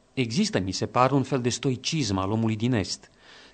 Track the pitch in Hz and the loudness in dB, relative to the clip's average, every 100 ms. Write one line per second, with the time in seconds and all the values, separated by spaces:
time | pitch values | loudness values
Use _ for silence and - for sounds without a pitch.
0 | _ - 117 127 214 104 95 90 107 123 | _ -4 -2 0 0 0 -2 -2 -2 2
1 | 127 139 127 139 120 113 143 120 - 160 | 4 2 0 0 -2 -2 -2 -2 -2 -2
2 | 110 95 95 110 113 110 120 120 87 - | 0 0 0 0 0 0 0 0 0 -6
3 | - _ - - - | -12 _ -20 -20 -20